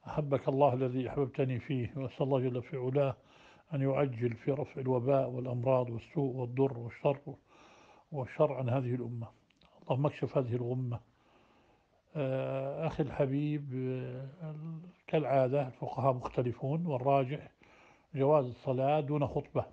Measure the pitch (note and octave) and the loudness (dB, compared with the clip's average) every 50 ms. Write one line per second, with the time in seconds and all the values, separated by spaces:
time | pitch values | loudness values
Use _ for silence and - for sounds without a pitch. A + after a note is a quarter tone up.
0 | _ - - - D3+ C#3 C#3 C3+ - - C#3 C3+ D3 C#3 B2 B2+ C3+ B2+ A#2+ C3 | _ -4 -4 -2 0 2 0 0 2 0 4 6 6 6 6 4 0 0 0 -2
1 | B2+ A2+ - C#3+ C#3+ A#2+ - - C#3 C3 C3 A#2 - - C#3+ C3 A#2+ G#2 - C#3 | -2 -2 0 -2 -2 -2 0 -2 0 0 0 -4 -2 -2 -2 -2 -2 -2 -4 -6
2 | C3+ B2+ - - D3+ C3 C#3 C3 B2+ C3 B2 B2 A#2+ - - C3+ B2 C3 B2+ C#3+ | -6 -6 -2 -2 0 2 2 2 2 0 -2 -2 -6 -6 -6 -4 -4 0 2 2
3 | C#3+ C3+ B2 - _ _ - - - - - - _ _ E3 C#3 C3+ C#3 C3+ C3+ | 2 2 0 -4 _ _ -20 -20 -20 -20 -20 -20 _ _ -2 0 0 2 2 2
4 | D3 C#3 B2 A2+ A#2+ A#2+ A#2 A2+ - D3 C3+ C3+ D3 - - C#3+ C3+ B2+ C3 B2 | 2 0 0 0 -2 -2 -2 -2 -2 -2 -2 -2 -4 -8 -6 -6 0 2 2 2
5 | A#2 C3 C#3 C3+ C3 B2 B2 B2+ B2 B2 B2 B2 A#2 C3 C3 B2+ B2+ A#2+ A#2 A2+ | 4 4 4 4 2 0 -2 -4 -4 -4 -4 0 2 4 4 4 4 0 -4 -8
6 | - - - E3 C#3 C3+ A#2+ C3 B2+ A#2+ B2 B2+ C3+ C3+ C3 A#2 A#2 A#2 - - | -8 -6 -2 -2 0 0 0 -4 -4 -4 2 2 2 2 2 -2 -8 -10 -12 0
7 | - D3 C#3 - - - - - _ _ - - - - - - - - - - | 2 2 2 2 -4 -14 -14 -14 _ _ -20 -20 -20 -20 -20 -20 -20 -20 -20 -20
8 | _ _ - C#3+ B2+ - - - D3+ D3 C#3 B2 C3 A#2+ A#2+ C#3 B2+ B2 A#2+ B2 | _ _ -6 -6 -6 -6 2 2 2 2 2 0 -2 0 0 0 0 0 -2 -2
9 | A#2+ A#2 A#2+ A#2 A#2 - - _ _ _ _ _ _ - _ - - - B2+ B2 | -4 -6 -6 -8 -8 -10 -14 _ _ _ _ _ _ -20 _ -20 -2 -2 0 2
10 | C#3+ D3 - - - B2+ - D3 C3 A#2+ A2+ B2 A#2+ A#2+ B2+ B2+ B2+ B2 A#2+ A2+ | 2 0 0 0 -4 0 0 0 0 2 -2 -2 -2 -2 -2 -2 -2 -4 -4 -6
11 | - _ _ _ _ _ _ _ _ _ _ _ _ _ _ _ _ _ _ _ | -8 _ _ _ _ _ _ _ _ _ _ _ _ _ _ _ _ _ _ _
12 | _ _ _ D#3 C#3 C3 C3 C3 C3 C3 C3 C3+ C3 C#3 C#3+ D3+ D#3+ D#3 - - | _ _ _ -4 -2 -2 -2 -2 -2 -2 -4 -4 -4 -4 -4 -4 -4 -4 0 -2
13 | D#3 B2+ - - D3 C3 C3+ C#3+ D3 D3 D3 D3+ C#3+ C#3 B2+ C3 B2+ B2+ B2+ C3 | -2 -2 2 0 0 2 2 0 0 0 -2 -2 -4 -4 -6 -4 -2 -2 -4 -4
14 | B2+ B2+ B2 B2+ C3+ C3+ C#3 F3+ E3 D#3 D3+ D3+ D#3 E3 E3 D#3 E3+ F3+ - _ | -6 -6 -8 -8 -10 -12 -12 -12 -12 -12 -10 -10 -10 -10 -10 -10 -12 -16 -20 _
15 | _ - - D#3+ D3 A#2+ C3+ C#3 C3 B2 B2+ C#3+ C#3 B2+ A#2 - - - - - | _ 0 0 0 2 4 4 4 4 4 2 0 0 -2 -6 -8 -8 -6 -4 0
16 | A#2+ C#3 C3 B2+ A#2 - - - B2+ B2 A#2 - - C3+ C#3+ E3 F3 E3+ C#3+ B2 | 2 2 2 0 -4 -4 -2 -2 -2 -2 -2 -4 -4 -2 -2 -2 -2 -2 -2 0
17 | B2 C#3 C#3 C#3 C3+ B2 D3 - - - _ _ - - - - - - - _ | 2 4 4 4 4 2 -4 -8 -10 -14 _ _ -20 -20 -20 -20 -20 -20 -20 _
18 | _ _ - C3+ C3+ C#3 D3+ D3+ C3+ B2 A#2 - - - B2+ B2 C3 C3+ D3 D#3 | _ _ -2 2 4 6 6 6 4 2 -4 -8 -4 -2 0 2 2 2 2 2
19 | D3 C3+ D3 D3 C#3+ B2+ - D3 C#3 - - C#3+ - - | 2 0 0 0 0 0 0 -4 -4 -2 -2 -4 -4 -4